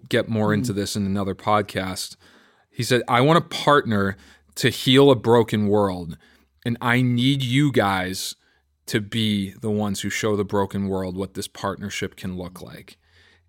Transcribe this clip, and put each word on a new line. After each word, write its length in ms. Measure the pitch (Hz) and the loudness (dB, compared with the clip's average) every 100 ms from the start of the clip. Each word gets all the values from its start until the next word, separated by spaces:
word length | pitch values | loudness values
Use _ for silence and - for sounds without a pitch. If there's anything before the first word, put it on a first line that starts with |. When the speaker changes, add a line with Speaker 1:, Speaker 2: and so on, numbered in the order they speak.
| - | -4
Speaker 1:
get 180 | 117 110 | -2 0
more 260 | 110 107 | 0 2
into 180 | 107 123 | 0 0
Speaker 2:
Mm. 40 | 101 | -4
Speaker 1:
this 200 | 98 107 | -4 -2
in 80 | |
another 300 | 98 98 98 | -2 -2 -4
podcast. 840 | 92 - 107 101 101 95 92 - - _ _ _ _ _ | -6 0 0 0 -6 -6 -8 -12 -14 _ _ _ _ _
He 120 | - | -8
said, 200 | 117 123 - | 0 0 2
"I 140 | 120 | 4
want 160 | 139 165 | 6 4
a 100 | - | 2
partner 680 | - - 143 113 104 98 98 - - _ | -4 2 4 4 0 0 -4 -12 -20 _
to 160 | - 127 | -2 -2
heal 400 | - - 131 143 | 0 4 6 6
a 60 | 120 | 6
broken 500 | 113 120 110 110 104 | 4 4 4 2 2
world, 480 | 104 101 90 82 80 _ _ _ _ | 2 2 -2 -8 -14 _ _ _ _
and 140 | 120 120 | -6 -4
I 220 | 123 120 | 0 2
need 400 | 127 120 127 139 | 2 2 2 0
you 280 | 131 131 147 | 0 2 2
guys 640 | 120 101 95 92 92 - - _ _ _ _ - | 2 2 0 -2 -6 -10 -12 _ _ _ _ -4
to 140 | 113 | -4
be 500 | 101 113 110 104 95 - | -2 -2 0 0 -4 -8
the 100 | 113 | -4
ones 300 | 104 104 98 | -2 -2 -4
who 80 | 101 | -6
show 260 | - 113 104 | -4 -2 -2
the 80 | |
broken 440 | 98 101 98 98 98 | -2 -2 -2 -2 -4
world 260 | 95 92 92 | -4 -6 -6
what 180 | 95 | -8
this 140 | - 95 | -8 -12
partnership 680 | - 98 95 101 - 95 - | -8 -8 -6 -8 -8 -10 -10
can 220 | 98 90 | -10 -10
look 240 | 90 90 | -12 -14
like." 340 | - - - - _ _ _ _ | -18 -18 -20 -20 _ _ _ _